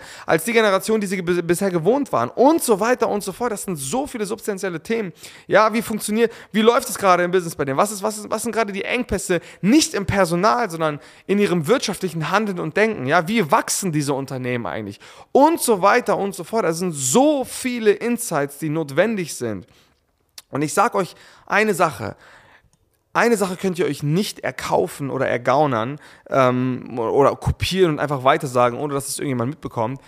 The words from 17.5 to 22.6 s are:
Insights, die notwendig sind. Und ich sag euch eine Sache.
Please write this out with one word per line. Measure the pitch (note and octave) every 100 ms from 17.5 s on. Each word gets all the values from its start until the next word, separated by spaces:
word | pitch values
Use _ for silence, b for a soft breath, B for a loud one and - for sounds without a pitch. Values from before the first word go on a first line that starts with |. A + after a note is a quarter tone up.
| - B3+ A#3+ G#3+
Insights, | G3 A3+ A#3+ - D#3 C#3+ -
die | D#3+
notwendig | D#3 D3 C#3 G#3+ G#3+ D#3 -
sind. | A#2+ G2 - b b _ _ _ _ - -
Und | C3
ich | D3+
sag | - A3+ G3+
euch | F3+ - B B B
eine | G3 G#3+ F3
Sache. | E3+ C#3 G#2 - b b b b